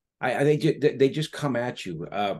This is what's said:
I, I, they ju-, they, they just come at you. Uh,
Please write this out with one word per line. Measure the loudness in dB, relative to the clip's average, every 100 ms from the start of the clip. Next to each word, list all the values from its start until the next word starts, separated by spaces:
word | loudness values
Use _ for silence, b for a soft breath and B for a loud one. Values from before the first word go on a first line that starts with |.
| _ -8
I, | -4 0
I, |
they | 2 4
ju-, | 2 2
they, | 2 4
they | 2
just | 2 -6
come | -4 -2 -2
at | -4 -6 -8
you. | -10 -8
Uh, | -4 -4